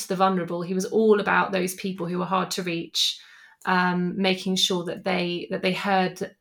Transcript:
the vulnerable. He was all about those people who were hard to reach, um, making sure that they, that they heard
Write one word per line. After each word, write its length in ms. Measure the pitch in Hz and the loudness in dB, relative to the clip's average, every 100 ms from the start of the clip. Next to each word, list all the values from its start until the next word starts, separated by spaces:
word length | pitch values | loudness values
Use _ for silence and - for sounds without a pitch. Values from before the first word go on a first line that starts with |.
| - | -6
the 80 | 185 | 2
vulnerable. 460 | 190 185 170 175 | 2 2 -2 -6
He 120 | 175 | -4
was 120 | 185 214 | -4 0
all 340 | 220 220 208 | 2 6 4
about 320 | 190 180 185 | 4 2 2
those 220 | 190 180 | 0 -2
people 320 | - 190 185 175 | -4 -8 -6 -4
who 120 | 180 | -4
were 60 | |
hard 260 | 175 190 180 | 0 -2 -2
to 140 | - | -4
reach, 560 | 180 170 - - - - - - - _ - | -4 -4 -4 -2 -2 -4 -14 -20 -20 _ 0
um, 540 | 185 180 180 180 190 | 2 2 2 0 2
making 360 | 190 185 190 185 | 0 2 0 0
sure 260 | - 180 170 | 0 0 -2
that 180 | - | -6
they, 420 | - 180 175 175 - | -4 -2 -2 -4 -6
that 120 | 185 | -4
they 120 | 185 | -2
heard 600 | 180 202 190 185 180 185 - | -2 2 2 2 -2 -10 -10